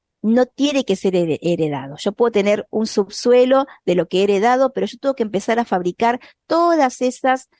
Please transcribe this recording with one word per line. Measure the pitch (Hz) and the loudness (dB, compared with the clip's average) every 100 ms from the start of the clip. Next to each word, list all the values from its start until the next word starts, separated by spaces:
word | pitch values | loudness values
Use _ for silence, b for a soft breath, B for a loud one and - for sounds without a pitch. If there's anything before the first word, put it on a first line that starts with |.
| _ _ | _ _
No | 208 240 254 | 0 2 0
tiene | - 285 269 | 0 -2 0
que | - | -2
ser | 190 196 180 | -2 0 0
here-, | 170 139 | 0 -2
heredado. | 175 170 156 143 139 151 | -2 -2 -2 -4 -10 -8
Yo | 202 | -8
puedo | 202 233 | -2 0
tener | 220 202 208 - | 2 0 -2 -2
un | 214 220 | -6 -2
subsuelo | 214 196 - 247 247 254 262 269 B | -2 -4 -2 2 4 4 2 0 B
de | - 180 | -2 0
lo | 170 | 0
que | 185 | 0
he | |
heredado, | 202 196 233 254 262 | 2 2 2 2 0
pero | 196 196 | -2 -6
yo | 240 | -4
tengo | 277 269 | -4 -2
que | |
empezar | 214 202 - 226 | -4 -4 -2 -2
a | |
fabricar | 233 185 180 - 233 240 B _ - | 0 -2 -2 0 -2 -2 B _ -2
todas | 330 339 320 254 - | 0 2 2 0 0
esas, | 254 - 262 262 - | -4 0 -2 -2 -4